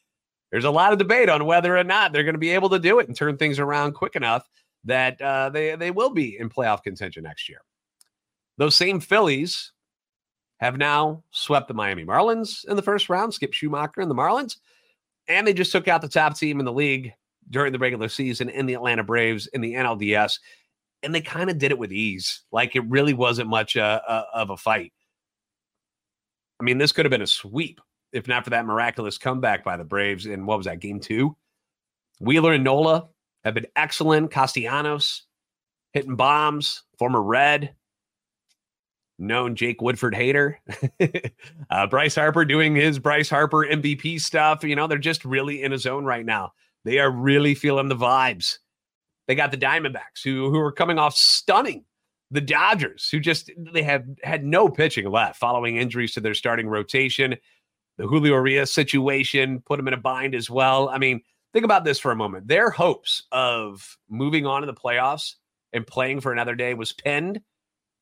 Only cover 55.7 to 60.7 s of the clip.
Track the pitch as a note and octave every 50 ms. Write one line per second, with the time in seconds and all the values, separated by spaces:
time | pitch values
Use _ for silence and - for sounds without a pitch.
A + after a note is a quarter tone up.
55.7 | A#2 A#2 B2+ A#2 A#2 B2 A#2 G#2+ - B2 G#2+ A2 G#2 - - A#2+ A#2 A#2 A2 G#2+
56.7 | G#2+ G#2 G2+ - - C3+ C3+ B2+ - - C3+ B2+ B2 - _ _ _ _ _ _
57.7 | _ _ _ _ _ - G#2+ G#2 D3 D#3 D3 D3 C#3 C3 B2+ C3+ C3+ C#3 C#3 -
58.7 | - - C#3 - - C3+ C3 C#3 C#3 C#3 C3 - - C3+ C3 C3 C3 B2+ - -
59.7 | D3 C#3 C3 C3 C3 A#2+ G#2+ C3 B2+ C3 C3+ C#3 C3 A#2+ A2+ - A#2+ C3 C3 C3